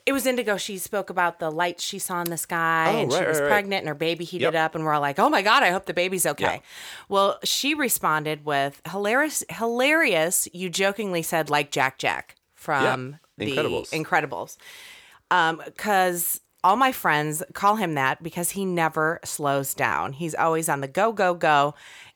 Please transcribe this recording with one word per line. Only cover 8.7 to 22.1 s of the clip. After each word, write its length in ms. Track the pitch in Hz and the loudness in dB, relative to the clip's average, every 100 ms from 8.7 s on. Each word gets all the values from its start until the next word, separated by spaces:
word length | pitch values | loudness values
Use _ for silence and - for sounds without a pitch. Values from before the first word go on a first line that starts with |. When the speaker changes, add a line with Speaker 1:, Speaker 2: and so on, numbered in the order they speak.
| - - | -4 -10
Speaker 1:
hilarious, 560 | 190 202 247 302 - - | -4 0 0 0 -2 -8
hilarious, 1000 | 170 233 240 269 311 302 170 160 - - | -4 -2 2 2 4 4 4 2 0 -2
you 180 | 175 185 | -6 -6
jokingly 520 | 165 196 202 208 175 | 0 0 0 -2 -2
said, 280 | 165 165 151 | 0 -2 2
"Like 220 | 147 143 | 0 0
Jack 260 | 147 131 - | 0 0 0
Jack" 380 | 123 69 - - _ | -4 -4 -8 -20 _
from 640 | _ - 143 131 131 127 147 _ - | _ -4 0 2 0 -6 -14 _ -8
Speaker 2:
Yeah, 80 | 107 | -4
Speaker 1:
the 100 | 135 | -2
Speaker 2:
Incredibles. 340 | 147 87 - 160 160 | -2 -2 -4 -6 0
Speaker 1:
Incredibles. 520 | 165 147 90 120 - - - - - - - _ | 0 0 -6 -10 -12 -20 -20 -20 -20 -20 -20 _
Um, 300 | 180 165 160 147 - | 4 4 0 -8 -6
'cause 640 | 214 196 185 175 - - - _ | 0 4 4 2 -2 -6 -10 _
all 140 | 180 220 | 4 6
my 160 | 262 | 4
friends 500 | 254 175 151 151 151 185 | 2 2 2 2 -4 -8
call 240 | - 202 220 | 0 2 2
him 160 | 180 151 | 2 2
that 260 | 135 147 | 0 0
because 280 | 165 175 175 | -4 -4 -4
he 140 | 196 190 | -2 -2
never 560 | 175 160 160 156 170 | 0 0 2 0 -2
slows 500 | - - 143 139 135 | -6 -4 0 0 -2
down. 380 | - 123 76 92 | -2 0 0 -2
He's 240 | 135 170 151 | -6 -6 0
always 320 | 160 160 160 | 2 2 0
on 140 | 139 | -2
the 60 | 139 | -2
go, 240 | 135 220 | 0 0
go, 200 | 208 185 | 2 0
go, 400 | 175 165 143 143 - - - - | 2 2 4 4 -2 -14 -20 -20